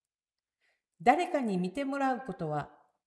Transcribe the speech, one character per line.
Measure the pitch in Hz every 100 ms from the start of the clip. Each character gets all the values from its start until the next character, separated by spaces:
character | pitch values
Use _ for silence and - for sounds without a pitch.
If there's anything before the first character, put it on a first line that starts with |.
| _ _ _ _ _ _ _ _ _ -
誰 | 170 302 349
か | 320
に | 233 185
見 | 180
て | 226
も | 277 277
ら | 269
う | 254 -
こ |
と | 185 160
は | 151 139 - _ _